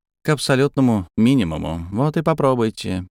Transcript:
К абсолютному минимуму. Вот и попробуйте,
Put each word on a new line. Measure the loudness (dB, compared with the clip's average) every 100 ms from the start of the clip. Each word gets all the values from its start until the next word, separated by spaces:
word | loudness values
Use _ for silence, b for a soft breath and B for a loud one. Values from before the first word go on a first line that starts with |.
| _ _
К | -4
абсолютному | -2 0 2 2 2 2 2 -2 0
минимуму. | 2 4 0 -4 -6 -6 -6
Вот | -4 -2 -2
и |
попробуйте, | -2 0 2 2 0 -2 -6 -6 -8